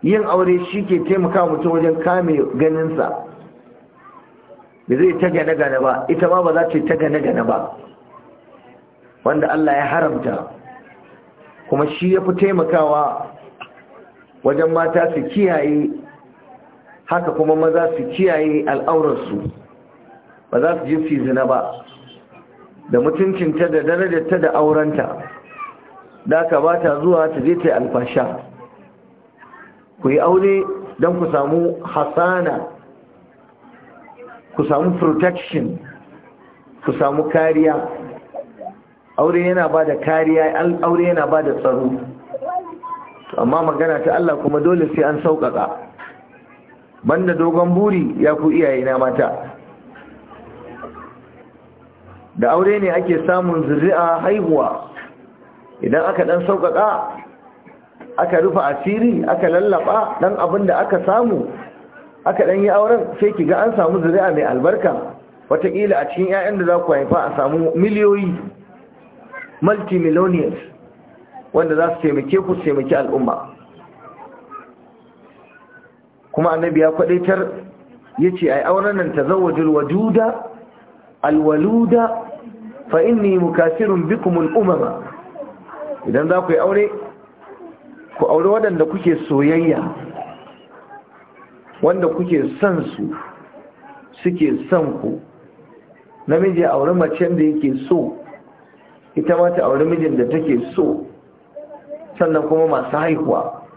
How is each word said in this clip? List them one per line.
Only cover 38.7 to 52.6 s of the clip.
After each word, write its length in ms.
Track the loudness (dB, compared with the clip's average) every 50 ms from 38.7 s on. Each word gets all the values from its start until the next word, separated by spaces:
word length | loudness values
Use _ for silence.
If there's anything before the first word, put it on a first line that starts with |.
| -16 -18 _ _ _ _ _ _ -2 0
Aure 200 | 0 2 2 2 2
yana 240 | 2 2 2 0 2
ba 160 | 2 2 2
da 100 | 2 0 -2
kariya, 560 | -2 0 0 2 2 2 4 2 2 2 0
al-, 240 | 0 0 0 0 0 0
aure 220 | 0 2 2 2
yana 220 | 2 2 0 0 2
ba 140 | 2 2 2
da 100 | 0 -2 0
tsaro. 320 | 0 0 0 2 0 -2 -2 -4 -8 -12 -16 -18 -18 -14 -12 -10 -8 -6 -6 -6 -8 -8 -16 -16 -14 -14 -12 -12 -14 -20 -20 -20 -18 -10 -4
Amma 260 | -2 0 2 2 2 2
magana 380 | 0 0 0 0 0 0 0 0
ta 120 | 0 0
Allah 200 | 2 2 0 0 0
kuma 200 | -2 0 0 2
dole 280 | 4 4 4 4 2 0 2
sai 60 | 0 0
an 160 | 2 0 0 2
sauƙaƙa. 460 | 0 2 2 0 -2 -2 -2 -4 -4 -6 -10 -14 -18 -20 -20 -20 -20 -20 -20 -20 -20 -20 -20 -20 -20 -20 -20 -20 -20 -20 -20 -20 -20 _ -8 0
Banda 300 | 0 0 2 2 0 0
dogon 400 | 2 0 2 2 2 2 2 4
buri, 420 | 2 2 2 2 2 0 -2 -2 0
ya 160 | 2 2 2
ku 140 | 2 2 2
iyaye 320 | 2 4 2 2 2 0 0
na 120 | 0 0 2
mata. 540 | 0 0 2 0 0 -2 -2 -6 -10 -14 -16 -20 -20 -20 -20 -20 -20 -20 -20 -20 -20 -20 -20 -20 -20 -20 -20 -20 -20 -20 -20 -20 -20 -20 -18 -16 -16 -18 -16 -18 -20 -20 -20 -20 -20 -20 -20 -20 -20 -20 -20 -20 -20 -20 -20 -20 -20 -20 -20 -20 -20 -20 -20 -20 -20 -20 -6 -2
Da 140 | 0 2 4
aure 240 | 4